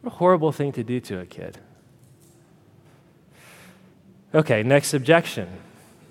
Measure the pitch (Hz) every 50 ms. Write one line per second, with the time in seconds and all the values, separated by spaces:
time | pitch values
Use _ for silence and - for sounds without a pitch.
0 | - 247 - - 175 180 185 170 151 156 139 - 143 143 - 123 113 110 123 127
1 | 120 - 104 92 90 87 - - 90 87 - - - _ _ _ _ _ _ _
2 | _ _ _ _ _ _ _ _ _ _ _ _ _ _ _ _ _ _ _ _
3 | _ _ _ _ _ _ _ - - - - - - - - _ _ _ _ _
4 | _ _ _ _ _ _ - 156 156 - 123 107 107 123 135 143 147 - - 143
5 | 127 127 160 170 170 - - 120 95 87 92 87 - - - - - - - _
6 | - _